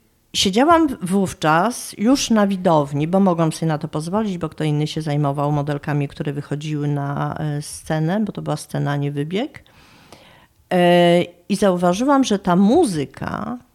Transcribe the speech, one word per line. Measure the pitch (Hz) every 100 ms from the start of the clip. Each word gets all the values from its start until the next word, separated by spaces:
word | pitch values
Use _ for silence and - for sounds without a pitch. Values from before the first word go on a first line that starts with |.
| _ _ _ -
siedziałam | 202 190 285 330 311
w-, | - 170
wówczas | 196 185 - 156 160 208 247 - -
już | 208 277 -
na | 220 202
widowni, | 190 185 156 143 143 156
bo | 190
mogłam | 196 170 160
sobie | - 160
na | 151
to | 151
pozwolić, | 156 160 202 214 175
bo | 208
kto | -
inny | 156 147 151
się | 160
zajmował | 156 147 143 143 147
modelkami, | 147 143 143 - 147 143
które | - 156
wychodziły | 143 - 147 151 151 147
na, | 143 143 143 147 -
e, | 151 147
scenę, | 147 - - 156 160 202
bo | 208
to | 175
była | 156 147
scena, | - 143 143 143
nie | 143
wybieg. | 143 147 185 294 - _ _ _ _ - - - - _ _ -
E, | 180 175 175 175 175 - - -
i | 196
zauważyłam, | 202 175 180 185 269 277
że | 254 202
ta | 196 175
muzyka, | 202 311 294 160 131 - - - - 247 -